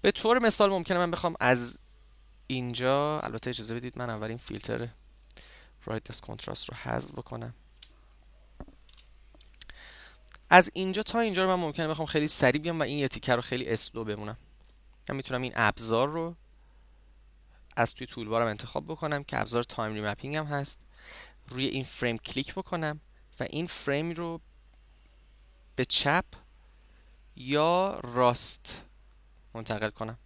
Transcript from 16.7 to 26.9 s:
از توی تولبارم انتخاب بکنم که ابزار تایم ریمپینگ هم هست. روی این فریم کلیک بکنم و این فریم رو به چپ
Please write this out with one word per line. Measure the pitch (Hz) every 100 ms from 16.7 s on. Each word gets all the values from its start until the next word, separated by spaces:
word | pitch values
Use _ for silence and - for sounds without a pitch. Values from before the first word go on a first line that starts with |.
| - - - - - - - - - - -
از | 117
توی | - 127
تولبارم | - 110 113 117
انتخاب | 104 113 135 156
بکنم | 156 156 143
که | 143 -
ابزار | 107 120
تایم | 120 - 110
ریمپینگ | 107 104 101 135 151
هم |
هست. | 151 143 143 - - - - - - - -
روی | - 131
این | -
فریم | 131 - 123 117
کلیک | - - 139
بکنم | - 185 175 156 151 - - - -
و | 139
این | - 175
فریم | - - 143 165
رو | 165 170 165 - - - - - - - - - - - - - -
به |
چپ | 127 - 143 165 - - - - - - -